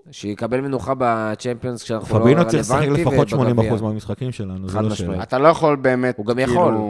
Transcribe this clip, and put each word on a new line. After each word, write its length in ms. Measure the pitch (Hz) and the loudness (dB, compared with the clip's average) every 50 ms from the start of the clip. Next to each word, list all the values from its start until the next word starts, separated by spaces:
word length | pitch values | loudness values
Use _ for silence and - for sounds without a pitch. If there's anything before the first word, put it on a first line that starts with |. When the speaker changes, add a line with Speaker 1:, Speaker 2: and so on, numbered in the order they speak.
| _ - | _ -20
Speaker 1:
שיקבל 500 | - - - 104 104 - 117 110 123 131 | -18 -10 -8 -8 -6 -4 -4 -2 -2 -2
מנוחה 320 | 139 139 135 120 - 131 135 127 | -2 -2 -4 -4 -2 -4 -2 0
בצ'מפיונס 840 | 127 117 113 110 110 110 107 - - 123 120 113 - 127 120 113 | 0 0 0 0 -2 -4 -4 -4 -4 -6 -6 -4 -6 -8 -8 -8
כשאנחנו 360 | - - 113 107 95 - 107 107 | -6 -6 -6 -6 -4 0 2 4
לא 60 | 113 | 6
Speaker 2:
פביניו 200 | 120 147 170 - | 6 6 6 4
צריך 160 | - 165 - | 2 2 0
לשחק 160 | - 104 127 | 0 0 0
Speaker 1:
רלוונטי 240 | 143 147 139 143 170 | 0 2 2 2 2
Speaker 2:
לפחות 140 | - 123 139 | 2 2 2
Speaker 1:
ובגביע. 140 | 127 143 - | 2 2 2
Speaker 2:
שמונים 300 | - 139 127 120 120 117 | 2 0 2 2 2 2
אחוז 240 | 110 110 113 104 | 2 2 0 -2
מהמשחקים 500 | 110 107 107 107 - 107 104 - 127 127 | -2 -4 -4 -6 -6 -8 -8 -6 -6 -8
שלנו, 360 | 117 - 101 95 92 92 95 92 | -8 -8 -8 -8 -8 -8 -8 -6
זה 60 | 98 | -4
Speaker 1:
חד 80 | 107 110 | -2 -2
Speaker 2:
לא 60 | 107 | -2
Speaker 1:
משמעית. 220 | 104 101 90 87 | -2 -4 -4 -4
Speaker 2:
שאלה. 100 | 95 92 | -4 -6
Speaker 3:
אתה 160 | 113 - 127 131 | -6 -4 -2 4
לא 100 | 143 165 | 4 4
יכול 280 | 160 156 160 151 147 | 4 6 2 2 2
באמת, 420 | 139 131 131 127 123 127 127 120 - | 2 2 0 2 2 0 -2 -2 -4
Speaker 1:
הוא 80 | 104 | -4
גם 80 | 113 117 | -4 -2
Speaker 3:
כאילו, 160 | 127 131 123 | 0 0 0
Speaker 1:
יכול. 220 | 120 180 175 143 110 107 107 | 2 2 2 2 2 0 -2